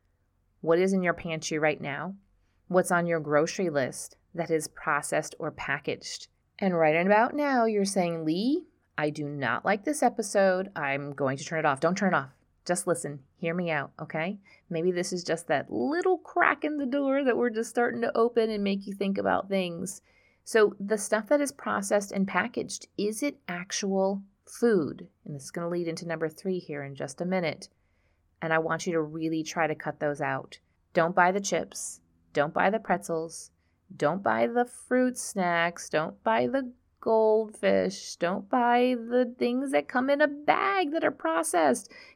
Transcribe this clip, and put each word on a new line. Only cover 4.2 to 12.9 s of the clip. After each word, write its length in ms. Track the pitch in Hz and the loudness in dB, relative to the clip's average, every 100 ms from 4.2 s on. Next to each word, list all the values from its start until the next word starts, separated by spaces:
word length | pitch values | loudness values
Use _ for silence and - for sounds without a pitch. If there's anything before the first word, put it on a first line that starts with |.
| _ | _
that 160 | 170 160 | -6 -2
is 200 | 160 156 | -2 -2
processed 680 | - - 147 147 156 156 - | -8 -2 -2 0 -2 -4 -6
or 100 | 160 | -10
packaged? 760 | - - 139 - - - - - _ _ - | -6 -4 -4 -4 -8 -8 -14 -16 _ _ -4
And 180 | 196 170 | 0 4
right 160 | 156 160 | 4 4
about 300 | 185 208 240 | 4 4 4
now, 300 | 294 285 262 | 2 0 2
you're 200 | 226 208 | 2 2
saying, 400 | 196 196 175 165 | 0 0 0 0
"Lee, 420 | 156 170 240 330 - _ _ - | 0 0 2 0 -4 _ _ -4
I 140 | 151 | -2
do 180 | 151 147 | -2 -6
not 360 | 147 123 120 | -4 -2 0
like 200 | - 202 | 0 0
this 200 | 302 294 | -2 0
episode. 640 | 247 - 214 208 190 185 190 - | 0 0 -2 2 4 2 -2 -4
I'm 380 | 143 139 143 | -2 -2 -4
going 220 | 139 135 135 | -2 -2 -2
to 60 | |
turn 140 | - 160 | -4 0
it 60 | |
off." 160 | 151 135 | 2 2
Don't 180 | 165 185 | 2 2
turn 160 | 190 | 2
it 20 | 160 | 2
off. 140 | 135 _ _ _ | 0 _ _ _
Just 220 | - 175 | -4 -2
listen. 380 | 185 | 0